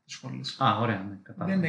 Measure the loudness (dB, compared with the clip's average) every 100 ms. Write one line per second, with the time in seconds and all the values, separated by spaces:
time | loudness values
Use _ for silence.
0 | -18 -14 -10 -8 -8 2 2 4 2 0
1 | -4 -10 -12 -4 0 2